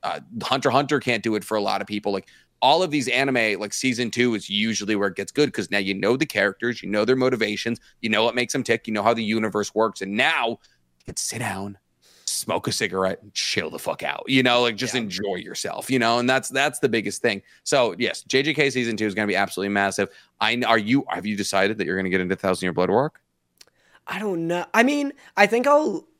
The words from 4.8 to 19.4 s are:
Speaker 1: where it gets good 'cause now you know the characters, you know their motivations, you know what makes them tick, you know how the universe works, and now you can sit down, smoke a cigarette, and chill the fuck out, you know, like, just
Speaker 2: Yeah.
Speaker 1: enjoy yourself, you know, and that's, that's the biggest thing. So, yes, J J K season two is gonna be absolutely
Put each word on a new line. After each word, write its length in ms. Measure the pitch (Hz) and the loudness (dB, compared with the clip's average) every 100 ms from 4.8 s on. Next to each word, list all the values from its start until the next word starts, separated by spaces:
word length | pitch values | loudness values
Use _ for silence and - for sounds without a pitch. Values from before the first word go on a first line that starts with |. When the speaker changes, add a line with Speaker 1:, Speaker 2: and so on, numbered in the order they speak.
| 101 | -2
Speaker 1:
where 140 | 104 98 | 0 0
it 80 | 92 | -2
gets 160 | 98 | -6
good 200 | - 147 | 0 0
'cause 160 | - 95 | 0 -2
now 80 | 104 | -2
you 140 | 95 | -2
know 220 | 98 98 127 | 0 2 2
the 80 | 156 | 0
characters, 540 | 107 101 95 120 117 | 2 0 0 -4 -4
you 80 | 92 | -4
know 160 | 104 | 0
their 120 | 110 131 | 2 2
motivations, 640 | 127 123 104 104 117 117 _ _ | 2 0 -2 -2 -4 -6 _ _
you 80 | 113 | -2
know 160 | 107 | 2
what 120 | 117 117 | 2 0
makes 160 | 123 | -2
them 100 | 147 | -2
tick, 240 | 117 113 - | 0 -2 0
you 80 | |
know 80 | 107 | 0
how 100 | 104 | 2
the 120 | 117 | 2
universe 500 | 110 110 107 104 104 | 0 0 0 -2 -2
works, 260 | 107 110 - | 0 0 -2
and 120 | 95 104 | -6 0
now 340 | 139 160 117 | 2 2 -2
you 540 | 117 _ _ _ _ - | -4 _ _ _ _ -14
can 100 | - | -8
sit 240 | - 113 | -8 -6
down, 360 | 113 95 101 101 _ _ _ _ | -6 -6 -8 -12 _ _ _ _
smoke 440 | - - - 90 - | -8 -6 -2 -2 -2
a 40 | |
cigarette, 480 | - 104 92 95 92 | -2 -2 0 0 -2
and 120 | 104 | -8
chill 340 | - - - 82 | -6 -2 -2 -4
the 80 | 78 | -6
fuck 240 | - - | -6 -4
out, 200 | - - - | -4 -6 0
you 160 | 131 | 2
know, 200 | 127 120 | 4 4
like, 140 | 120 104 | 2 0
just 180 | 120 | -4
Speaker 2:
Yeah. 60 | 123 | -4
Speaker 1:
enjoy 340 | 110 90 101 | -4 -6 -4
yourself, 560 | 92 92 87 101 - - | -6 -8 -8 -6 -8 -2
you 80 | 131 | 2
know, 200 | 117 117 | 2 2
and 120 | 123 | 2
that's, 180 | 131 - | 2 0
that's 300 | 135 143 143 | 0 0 2
the 100 | 135 | 0
biggest 320 | 110 101 - | 0 -2 0
thing. 220 | 120 101 - _ | 0 0 -6 _
So, 300 | - 143 120 87 | 0 2 2 0
yes, 240 | 110 - | -4 -4
J 200 | - 131 | 0 0
J 120 | 139 | 2
K 160 | 143 139 | 2 2
season 260 | 127 117 107 | 2 -2 0
two 80 | |
is 100 | 110 | -2
gonna 120 | 98 104 | 0 0
be 100 | |
absolutely 340 | 95 | 0